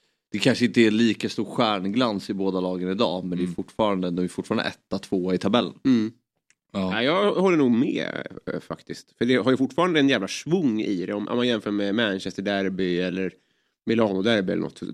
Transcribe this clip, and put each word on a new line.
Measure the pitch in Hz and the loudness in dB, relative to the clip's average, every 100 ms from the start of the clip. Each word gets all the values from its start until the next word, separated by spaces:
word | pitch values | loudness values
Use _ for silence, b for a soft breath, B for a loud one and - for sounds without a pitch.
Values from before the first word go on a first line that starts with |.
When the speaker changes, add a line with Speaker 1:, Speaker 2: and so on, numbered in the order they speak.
| _ _ _ | _ _ _
Speaker 1:
det | 104 | 0
kanske | 135 113 120 | 2 2 2
inte | 107 | 6
är | 110 | 4
lika | 110 117 104 110 | 6 2 2 -4
stor | - 104 | -4 -6
stjärnglans | - 113 101 95 110 123 101 - | 0 0 0 -2 0 0 -2 -4
i | |
båda | 98 98 92 | -4 -2 -2
lagen | 92 92 90 | -2 -4 -4
idag, | 98 104 90 90 | 0 0 -2 -4
men | 87 | -4
det | |
är | 90 | -4
Speaker 2:
Mm. | 87 | -6
Speaker 1:
fortfarande, | 95 - 107 98 90 | -10 -2 -2 0 -2
de | 87 | -2
är | 90 | -4
fortfarande | - - 110 | -6 -4 -2
etta, | - - - 98 | -2 -6 -8 -8
tvåa | - 98 90 90 | -4 -2 0 0
i | |
tabellen. | 101 117 - - 135 | 2 0 0 -4 -2
Speaker 3:
Mm. | 120 110 - _ _ _ _ _ | 0 -2 -8 _ _ _ _ _
Speaker 2:
Ja. | 101 95 | -4 -2
Speaker 3:
Ja, | 107 | 0
jag | 127 180 202 | 0 2 2
håller | 170 190 165 | 2 2 4
nog | 131 | 4
med, | 117 135 - 50 50 - - - | 4 2 -2 -4 -8 -10 -12 -8
eh, | 85 | -8
faktiskt. | - 82 - 80 - - | -8 -12 -12 -16 -14 -4
För | 120 | 2
det | 127 | 2
har | 120 | 4
ju | 131 | 2
fortfarande | 131 - 180 156 | 0 2 2 4
en | 139 | 4
jävla | 120 92 | 4 0
svung | - 143 185 143 107 | -6 -2 0 2 0
i | 104 95 92 | -2 -2 -4
det | |
om, | 104 107 | -6 -2
om | 120 | 0
man | 123 | 0
jämför | 113 107 | 0 -2
med | 101 101 104 | -2 0 0
Manchester | 110 95 95 95 | 0 0 -6 -6
Derby | 98 98 98 92 92 87 | -2 0 0 0 0 0
eller | 92 90 92 - _ _ _ _ - | 0 -2 -6 -8 _ _ _ _ -2
Milano | 113 110 95 | 2 2 2
Derby | 104 110 92 | 2 2 0
eller | 90 | -2
något. | 90 - - | -4 -8 -10